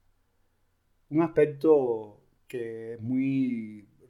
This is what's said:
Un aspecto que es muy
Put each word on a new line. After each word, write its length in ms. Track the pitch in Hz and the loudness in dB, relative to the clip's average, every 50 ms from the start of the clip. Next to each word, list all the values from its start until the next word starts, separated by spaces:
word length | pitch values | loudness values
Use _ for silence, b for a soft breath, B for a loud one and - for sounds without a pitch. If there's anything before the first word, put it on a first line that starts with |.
| _ _ _ _ _ _ _ _ _ _ _ _ _ _ _ _ _ _ _ _ _ - | _ _ _ _ _ _ _ _ _ _ _ _ _ _ _ _ _ _ _ _ _ -4
Un 140 | 143 156 | 0 0
aspecto 1000 | 170 160 160 156 151 147 143 139 - 160 156 143 131 120 117 110 107 107 104 - _ _ _ _ _ | 0 2 4 2 2 2 2 0 4 6 6 6 6 2 -2 -4 -6 -12 -18 -20 _ _ _ _ _
que 480 | - - 123 117 113 113 113 113 113 117 | -12 -10 -8 -8 -8 -8 -10 -10 -12 -12
es 60 | 117 | -8
muy 880 | 110 120 127 127 135 135 135 135 131 123 120 113 110 107 107 104 101 _ _ _ - - | -6 -4 -2 -2 0 0 0 0 0 -2 -2 -6 -8 -10 -14 -16 -20 _ _ _ -20 -20